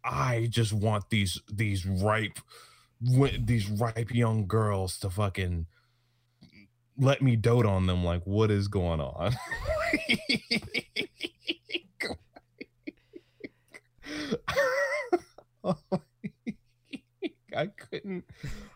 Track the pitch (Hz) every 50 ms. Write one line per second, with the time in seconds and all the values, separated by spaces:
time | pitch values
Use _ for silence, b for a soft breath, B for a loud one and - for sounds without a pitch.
0 | - 123 127 135 135 127 120 117 113 117 110 120 113 104 110 104 101 113 107 104
1 | 95 _ 113 104 101 92 - - - - 101 101 113 104 98 95 87 95 98 90
2 | 98 107 107 110 110 - - - - B B B B B B B B B B _
3 | 117 127 127 131 139 131 - - 117 107 120 113 98 101 107 101 120 113 - 117
4 | 117 104 120 120 120 113 113 110 104 90 107 113 110 104 101 98 95 92 - -
5 | - 98 87 101 107 98 - 98 95 90 87 82 80 - _ _ _ _ _ _
6 | _ _ _ _ _ _ _ _ - - - 110 101 _ _ _ _ _ _ -
7 | 131 135 139 - 139 131 120 110 101 117 120 123 113 104 98 95 92 92 90 90
8 | 87 87 87 87 85 98 98 107 110 107 104 101 101 101 - 98 87 85 82 78
9 | 69 64 - - 85 104 123 - - - 960 932 - - 640 622 659 698 - -
10 | - - 240 - - - 262 - - - 233 - - - - - - _ _ 220
11 | - - _ - - - _ _ _ 311 330 _ _ - - 339 - _ _ _
12 | - - - - _ _ _ - _ _ _ _ - _ _ _ _ - - _
13 | _ _ - - _ _ _ _ - - _ _ _ _ - - _ _ _ _
14 | B 294 302 302 302 285 240 B - - - 539 554 523 508 554 571 539 554 605
15 | 539 480 359 349 - _ _ - _ _ _ _ - 185 180 - _ _ 190 185
16 | - _ _ _ - - _ _ _ 247 208 _ _ _ _ _ _ _ - -
17 | _ _ _ _ 392 - - _ _ _ - - 156 202 - - - - - -
18 | - 196 190 175 - B B B B 139 B B B B B